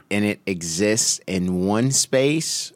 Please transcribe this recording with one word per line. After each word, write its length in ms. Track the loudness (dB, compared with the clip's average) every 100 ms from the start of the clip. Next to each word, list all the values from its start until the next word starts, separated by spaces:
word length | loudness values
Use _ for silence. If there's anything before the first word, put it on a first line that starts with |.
| -4
And 140 | 0
it 160 | 0 0 -4
exists 720 | -6 -4 0 2 2 0 -2 -4
in 380 | -2 0 0 2
one 260 | 2 2
space 800 | 0 0 2 2 0 -2 -6 -8